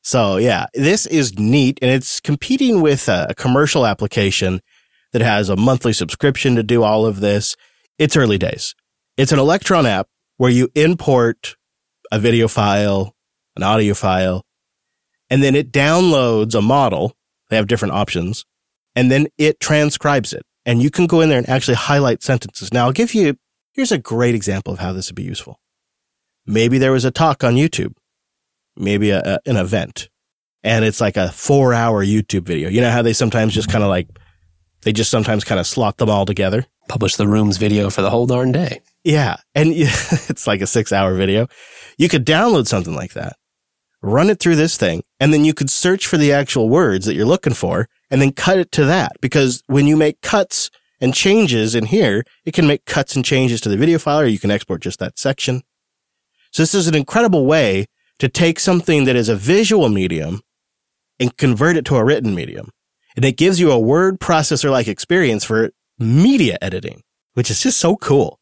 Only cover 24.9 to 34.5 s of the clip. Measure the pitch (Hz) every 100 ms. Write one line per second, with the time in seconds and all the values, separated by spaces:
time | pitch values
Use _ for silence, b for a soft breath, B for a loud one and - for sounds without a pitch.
24.9 | 92 - 90 92 - - - _ _ _
25.9 | _ _ _ _ _ - 107 117 131 131
26.9 | 131 127 - 160 139 123 123 160 - -
27.9 | - _ _ _ _ _ _ _ - 98
28.9 | 101 104 98 - 98 - 113 90 104 -
29.9 | - - _ _ _ _ _ 110 113 110
30.9 | - 104 101 90 - - 139 127 117 117
31.9 | 107 98 107 107 110 87 82 80 107 120
32.9 | 120 117 110 117 117 110 107 107 110 101
33.9 | 90 - - b b b